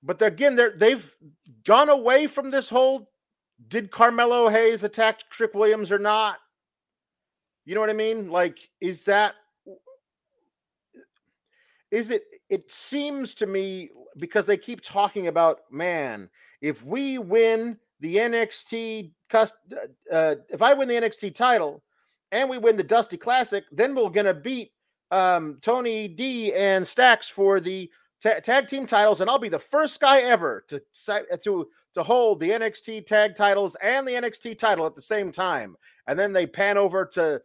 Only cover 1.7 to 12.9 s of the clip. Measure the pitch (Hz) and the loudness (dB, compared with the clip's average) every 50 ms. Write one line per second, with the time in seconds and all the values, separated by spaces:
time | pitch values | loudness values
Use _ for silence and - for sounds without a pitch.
1.7 | 208 247 294 294 294 277 233 233 254 277 302 285 - - 269 269 262 277 - - | 6 6 8 6 4 2 4 4 2 4 2 2 -4 -6 -8 -2 -4 -4 -4 0
2.7 | 220 254 262 262 269 269 - _ _ _ _ _ _ _ _ _ _ _ 120 110 | 0 2 2 2 2 -2 -8 _ _ _ _ _ _ _ _ _ _ _ -20 _
3.7 | 160 226 220 190 - - 233 240 240 233 240 240 240 247 240 220 208 226 226 220 | -8 -8 -6 -6 2 4 4 4 4 2 2 2 4 4 2 4 4 4 4 4
4.7 | 233 214 190 208 208 - 226 220 214 - - _ - - 226 214 - 202 214 214 | 2 2 -4 -8 -2 2 0 0 0 -2 -10 _ -6 -4 -4 -4 0 2 2 2
5.7 | 214 220 208 170 196 202 202 208 214 214 220 214 185 - _ _ _ _ _ _ | 2 2 0 -2 -2 -2 0 0 0 0 0 -2 -4 -8 _ _ _ _ _ _
6.7 | _ _ _ _ _ _ _ _ _ _ _ _ _ _ _ _ _ _ _ 151 | _ _ _ _ _ _ _ _ _ _ _ _ _ _ _ _ _ _ _ -8
7.7 | 180 208 220 214 214 214 214 220 226 226 202 180 160 180 180 175 - _ - _ | -4 -2 -2 -2 -2 -2 -2 -2 -4 -4 -6 -4 -2 0 0 -2 -4 _ -20 _
8.7 | _ _ - 175 185 156 - - 196 202 214 208 - _ _ _ _ _ _ - | _ _ -8 -8 -8 -6 -2 0 2 2 2 0 -2 _ _ _ _ _ _ -20
9.7 | 381 _ _ - 523 523 _ _ _ _ _ _ 587 494 _ _ _ _ _ _ | -20 _ _ -20 -20 _ _ _ _ _ _ _ _ _ _ _ _ _ _ _
10.7 | _ _ _ _ _ - _ _ _ _ _ _ _ _ _ _ _ _ _ _ | _ _ _ _ _ -20 _ _ _ _ _ _ _ _ _ _ _ _ _ _
11.7 | _ _ _ _ - 226 233 214 240 208 - _ _ _ _ _ 202 185 - _ | _ _ _ _ -4 -4 -4 -2 -6 -6 -6 _ _ _ _ _ -6 -6 -6 _
12.7 | - - - - | -20 -18 -16 -8